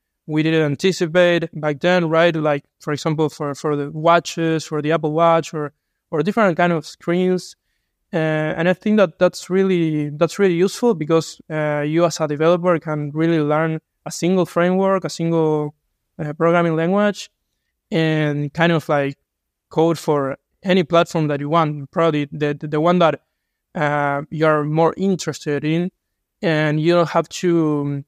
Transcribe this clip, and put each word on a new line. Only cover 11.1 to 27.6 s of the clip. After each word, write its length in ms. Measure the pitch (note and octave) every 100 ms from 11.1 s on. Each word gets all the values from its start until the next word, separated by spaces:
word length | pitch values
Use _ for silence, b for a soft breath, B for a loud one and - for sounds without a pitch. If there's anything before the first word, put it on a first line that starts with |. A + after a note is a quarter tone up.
| D#3+ - - -
uh, 320 | D#3 D3+ D3
you 240 | D3+ D#3+ E3+
as 160 | -
a 60 | D#3
developer 520 | D3 D#3+ F3 F3+ E3
can 320 | D#3+ D3+ D3
really 300 | D3 E3 E3
learn 400 | D3 D3+ D#3+ D#3+ - _ -
a 60 |
single 340 | - E3+ F#3+ E3+
framework, 580 | F3 F3 F#3 F#3+ F#3+
a 60 | E3+
single, 680 | - E3 E3 D#3 D3+ D3+ - _ _ _ -
uh, 140 | D3+
programming 460 | D3+ E3+ F3 E3+ D#3+
language, 520 | E3 G3+ G#3 G3 - _ _ _ _ _ -
and 600 | E3 D#3+ D#3 D3+ D3 D3
kind 180 | - E3+
of, 160 | E3 -
like, 300 | D3 C#3 - _ _ _ _ _
code 280 | - E3 D#3+
for 400 | - D3 C3+ - _ _
any 220 | F#3+ F#3
platform 440 | D#3 E3+ E3+ E3+ D3+
that 140 | C#3+
you 80 | C#3+
want. 420 | E3 D#3 D3+ C#3
Probably 380 | F3+ E3 D3 C#3+
the, 220 | D#3 D3
the, 140 | D3 D3+
the 120 | D3+
one 200 | E3 F3+
that, 240 | E3 C#3+ _ _ _ _ _ -
uh, 460 | D3+ D3 C#3+ C#3+ D3+
you're 340 | D3+ D#3+ D3+
more 300 | D3 D#3 E3 -
interested 680 | F#3+ F3+ - C#3 D#3 C#3+ D3+
in, 260 | E3 F3+ - _ _ _ _
and 380 | F3+ D#3 D3+ D#3
you 140 | D#3
don't 160 | F3 D#3
have 180 | E3+ D#3+
to 760 | - F3+ E3+